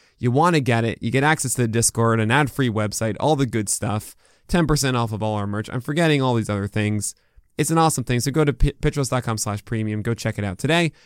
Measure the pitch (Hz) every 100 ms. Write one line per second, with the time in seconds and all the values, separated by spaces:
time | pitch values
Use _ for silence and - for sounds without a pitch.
0 | _ _ 123 123 170 165 127 117 113 -
1 | 117 131 143 156 127 - 120 113 113 -
2 | 113 113 107 131 151 - 131 110 104 -
3 | 113 101 143 151 135 110 101 - - 113
4 | - - _ _ - 180 160 151 135 127
5 | 117 107 110 107 101 104 107 131 120 151
6 | 170 147 131 120 104 101 101 110 104 104
7 | - - _ _ _ - 135 165 160 147
8 | 123 123 131 135 147 123 147 - 151 147
9 | 135 127 120 110 - 101 - 113 110 107
10 | 107 113 113 107 101 92 135 165 165 -